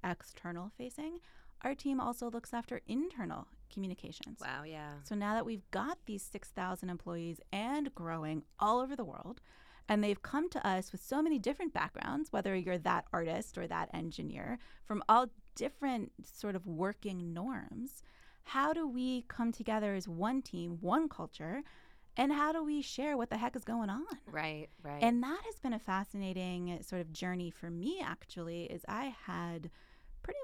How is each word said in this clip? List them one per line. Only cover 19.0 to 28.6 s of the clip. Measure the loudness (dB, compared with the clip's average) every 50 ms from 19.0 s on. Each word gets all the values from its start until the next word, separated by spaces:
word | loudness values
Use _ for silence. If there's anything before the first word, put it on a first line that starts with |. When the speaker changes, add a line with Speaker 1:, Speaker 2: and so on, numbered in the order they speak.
| 2 2 2 0 -2 -4
Speaker 1:
come | -2 2 2 2 2
together | 2 0 2 2 4 4 2 2
as | 0 0
one | -2 -2 0 2 2 2 2 0
team, | -2 -4 -4 -4 -4 -4 -2 2
one | 4 6 6 6 4
culture, | 0 -4 -6 -8 -8 -8 -6 -4 -4 -4 -6 -8 -14 -20 -20 -20 -20 -20 -20 -4 2
and | 4 4 4 6
how | 6 4 4 4
do | 2 2
we | 2 0 0 0
share | -2 -2 -2 0 2 2
what | 2 2 0
the | 0 0
heck | 0 0 -2
is | -4 -4
going | -2 -2 0 0 0
on? | 0 -2 -4 -6 -8 -10 -10 -6
Speaker 2:
Right, | -2 -2 0 0 -2 -4 -6 -10 -12 -12 -8
right. | -6 0 4 6
Speaker 1:
And | 6 6 6 4
that | 2 -2 -2 -4
has | -6 -8 -4
been | -2 -2 -2
a | -2
fascinating | 0 0 0 0 0 -2 -4 -4 -4 -2 -2 -2 -2 -2 -2 -2 -2 -2 -4 -4 -6
sort | -4 -4 -4
of | -4 -4 -4
journey | -4 -2 -2 0 0 -2 -4
for | -6 -8 -8 -6
me, | -4 -2 -2 0 0 0 -2
actually, | -4 -6 -8 -10 -10 -8 -6 -6 -4 -4 -4